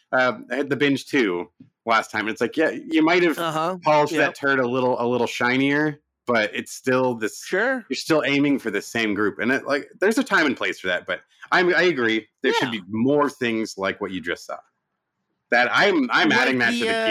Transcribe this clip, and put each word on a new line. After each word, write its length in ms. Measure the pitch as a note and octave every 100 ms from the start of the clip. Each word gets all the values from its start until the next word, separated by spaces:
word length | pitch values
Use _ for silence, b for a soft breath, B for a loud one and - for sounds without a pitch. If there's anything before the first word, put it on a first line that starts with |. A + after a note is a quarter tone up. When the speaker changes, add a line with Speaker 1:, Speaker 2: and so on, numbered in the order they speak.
| -
Speaker 1:
Uh, 260 | B2+ B2+ A2 -
I 60 | B2+
had 120 | C#3
the 60 | C3+
binge 300 | C#3+ C3+ -
too 420 | C#3+ G#2+ F2 E2+ - - _ A2+
last 240 | A2+ -
time. 160 | G#2+ G#2+
It's 120 | A2
like, 160 | A#2+ -
yeah, 140 | D#3
you 320 | A2+ - D#3+
might 180 | D#3 F3+
have 160 | F3 D3
Speaker 2:
Uh-huh. 400 | E3+ D#3 E3 F#3
Speaker 1:
polished 300 | D#3 D3+ D3
Speaker 2:
Yep. 60 | D#3
Speaker 1:
that 140 | C#3+
turd 240 | - C#3 C3+
a 80 | B2
little, 340 | B2+ B2+ A#2
a 60 | A#2+
little 220 | B2 A#2
shinier, 720 | - B2 B2+ C#3 D3 D3+ D3 _ _ -
but 240 | A#2 G#2+
it's 200 | A#2+ A2
still 420 | - C3 B2+ B2+
this 300 | A#2 G#2+ -
Speaker 2:
Sure. 420 | - F#3 A#3+ C4 -
Speaker 1:
you're 60 | B2+
still 280 | - D#3 B2+
aiming 320 | C#3 C#3+ C3
for 140 | A2+
the 100 | G2
same 320 | - A#2 A2
group. 240 | G2 G#2 -
And 140 | G#2+
it, 120 | C3+
like, 240 | - C#3+ - -
there's 180 | G3 A3+
a 60 |
time 200 | B3 G3 D3+
and 100 | A2+
place 240 | G2 E2+
for 80 | F#2
that, 180 | F2 F2
but 140 | F2+ _ B B
I'm, 200 | E3 F3+
I 100 | D#3+
agree. 440 | F3+ C#3+ A#2 A2 - _
There 100 | -
should 220 | A#4 C3
Speaker 2:
Yeah. 60 | A2+
Speaker 1:
be 60 | F2+
more 420 | G#2+ B2+ D3 C#3+
things 480 | - A#2+ A2 G#2+ -
like 220 | F#2+ F#2+
what 100 | G2
you 100 | F#2
just 240 | E2 E2
saw. 120 | - D#2 - _ _ _ _ _ _ _ -
That 180 | A#2+ A#2+
I'm, 380 | A2 G3 F3 B2
I'm 200 | C3+ F3
Speaker 2:
Like 80 | B2+
Speaker 1:
adding 180 | C3 C3
that 140 | A#2+
Speaker 2:
the, 80 | A#3+
Speaker 1:
to 40 | A3+
the 180 | A3+ A3+